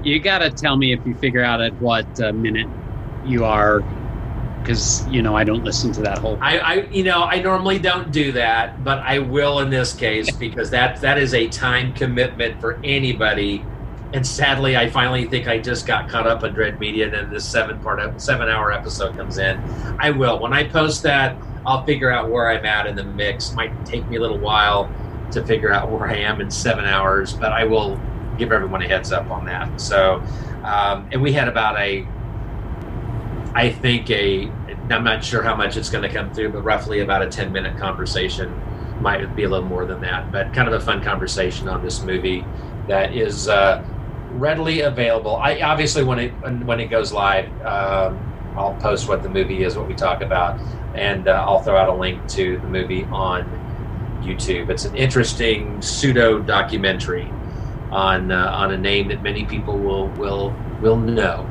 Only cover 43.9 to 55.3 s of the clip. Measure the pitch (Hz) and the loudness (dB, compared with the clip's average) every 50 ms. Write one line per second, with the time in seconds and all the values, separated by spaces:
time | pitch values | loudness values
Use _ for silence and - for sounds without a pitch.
43.9 | - - - - - - - - 123 127 135 151 160 160 160 160 160 160 147 143 | -8 -8 -8 -8 -8 -10 -10 -8 -4 0 0 0 2 0 0 0 0 2 2 0
44.9 | 131 127 120 117 113 113 107 107 110 113 131 143 151 156 165 147 156 151 156 143 | 2 2 2 2 2 2 2 0 -2 2 2 0 2 2 2 2 2 2 2 0
45.9 | - 156 135 127 123 120 120 120 - - - 131 123 120 120 120 117 117 113 110 | 2 2 2 2 2 0 -2 -4 -6 -8 -6 -6 -4 -4 -2 -2 -2 -2 -2 2
46.9 | 113 113 107 101 107 101 98 98 98 95 95 - - - - 113 101 101 98 98 | 2 2 2 2 0 2 2 4 4 2 0 -2 -8 -8 -4 -2 -2 0 0 2
47.9 | 98 95 95 92 92 92 - - - - - - - 101 98 98 95 - - 107 | 2 2 2 0 0 -4 -6 -8 -8 -10 -10 -8 -6 -4 -2 -2 -2 -2 0 0
48.9 | 101 - - - 98 90 - 95 92 95 92 - 95 92 92 90 87 87 80 78 | 0 0 0 0 0 0 0 -2 0 0 0 0 0 0 0 0 0 -4 -4 -6
49.9 | - - 98 92 87 - 95 90 92 90 87 87 - - - - - - - - | -4 0 0 0 0 0 0 0 2 2 2 0 -2 -4 -6 -8 -6 -6 -8 -8
50.9 | - - 101 101 98 95 92 95 92 95 95 - 98 95 - 110 98 95 95 95 | -4 -2 -2 0 0 2 4 4 4 4 4 4 2 2 4 4 6 6 6 4
51.9 | 92 92 92 92 92 - - - - 95 92 92 90 90 - - 95 92 90 - | 2 0 0 -2 -2 -4 -8 -4 -2 0 0 0 0 -2 -4 -4 -2 -2 -2 -2
52.9 | 95 90 - - 104 98 95 92 90 90 - - - - - - - - - - | -2 -4 -4 -4 -2 -2 0 0 0 -2 -4 -4 -6 -8 -6 -8 -6 -6 -6 -6
53.9 | - - - - - - - 92 92 - - 95 92 87 - - 95 - - 101 | -6 -6 -6 -6 -6 -6 -4 -4 -4 -4 -2 -2 -2 -2 0 -2 -2 -2 -2 -4
54.9 | - 131 131 127 - 127 110 - | 0 2 2 4 4 4 2 2